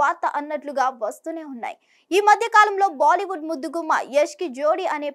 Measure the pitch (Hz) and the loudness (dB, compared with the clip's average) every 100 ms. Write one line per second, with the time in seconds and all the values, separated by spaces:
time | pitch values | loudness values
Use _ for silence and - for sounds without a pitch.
0 | 285 339 320 - 294 302 285 269 254 254 | 0 0 -4 -4 -6 -8 -6 -2 -2 -2
1 | 214 262 320 320 302 247 123 - _ _ | -8 -8 -10 -10 -12 -12 -12 -14 _ _
2 | - 359 415 403 453 415 415 392 392 269 | -2 2 4 4 6 6 6 4 0 2
3 | 294 359 381 349 311 320 320 339 311 311 | 2 2 0 -6 -6 -6 -6 -6 -2 -2
4 | - 277 330 - 349 247 294 370 370 302 | 0 0 0 -2 -8 -2 -2 0 -2 -4
5 | 285 | -6